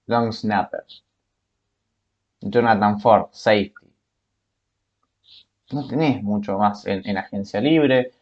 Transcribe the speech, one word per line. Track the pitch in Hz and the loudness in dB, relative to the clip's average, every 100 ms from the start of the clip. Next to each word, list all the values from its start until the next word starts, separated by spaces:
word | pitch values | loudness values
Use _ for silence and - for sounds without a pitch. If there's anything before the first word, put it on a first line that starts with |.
| - | -4
long | 117 113 | -2 -2
snapper. | 113 110 101 - - - - _ _ _ _ _ _ _ _ _ _ _ _ _ _ | -4 -4 -4 -4 -8 -14 -20 _ _ _ _ _ _ _ _ _ _ _ _ _ _
Jonathan | - 120 117 107 104 104 | -4 0 2 2 2 2
Ford, | 120 104 90 | 4 4 2
safety. | - - 104 95 - _ _ _ _ _ _ _ _ _ _ _ _ _ _ _ - _ _ _ | -4 0 2 0 -8 _ _ _ _ _ _ _ _ _ _ _ _ _ _ _ -20 _ _ _
No | 135 135 | -10 -6
tenés | 123 156 110 | -2 0 0
mucho | 101 104 101 98 | -2 -4 -4 0
más | 104 104 - | 0 -2 -6
en, | 98 98 | -6 -4
en | 95 | -6
agencia | - 101 101 104 | -6 -8 -6 -2
libre. | 131 160 147 131 127 - | 2 4 4 2 0 -6